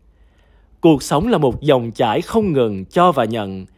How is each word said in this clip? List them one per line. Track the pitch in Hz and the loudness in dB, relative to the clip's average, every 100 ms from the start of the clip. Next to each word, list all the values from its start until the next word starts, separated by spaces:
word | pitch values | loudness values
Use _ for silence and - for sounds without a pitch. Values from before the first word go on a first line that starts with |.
| _ _ _ _ _ _ _ _ | _ _ _ _ _ _ _ _
Cuộc | 165 147 | 2 2
sống | - 147 226 | 0 -2 0
là | 190 | 0
một | 139 110 | 0 0
dòng | 147 135 117 | 0 0 0
chảy | 110 120 131 | -2 0 -2
không | - 226 208 | -2 -2 0
ngừng | 139 113 98 | 0 -2 -4
cho | 92 180 180 | -4 2 2
và | 151 | 2
nhận. | 110 117 101 95 95 | -2 -4 -8 -10 -16